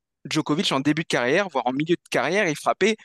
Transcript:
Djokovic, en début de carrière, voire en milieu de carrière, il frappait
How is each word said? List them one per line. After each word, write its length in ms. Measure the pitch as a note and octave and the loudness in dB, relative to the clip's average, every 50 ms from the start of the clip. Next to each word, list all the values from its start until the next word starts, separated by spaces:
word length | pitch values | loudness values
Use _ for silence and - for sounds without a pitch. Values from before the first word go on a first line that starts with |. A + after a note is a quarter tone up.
| _ _ _ _ - - | _ _ _ _ -12 -6
Djokovic, 440 | - D#3 D3+ - D3 D#3 G3+ - D#3+ | -4 -2 -2 0 0 0 0 0 0
en 80 | C3+ | 0
début 220 | C3+ D3 D3+ D#3 E3 | 2 2 0 0 0
de 60 | - | -2
carrière, 400 | - C#3+ A#2+ B2 D3 F#3 G3+ F#3 | 0 0 2 2 2 0 0 0
voire 180 | - C3 A#2 B2 | -2 -2 -2 -2
en 40 | C3 | -2
milieu 220 | C3+ D#3 E3 E3+ | -2 0 0 -2
de 140 | - _ - | -2 _ -2
carrière, 380 | - A3+ B2+ C#3+ F3 G#3 G#3+ E3+ | -2 0 0 0 0 0 0 0
il 80 | D3 | -2
frappait 400 | - - B2 A#2 - F#3+ A3+ G#3+ - - | -2 -2 -2 0 2 2 0 0 0 -4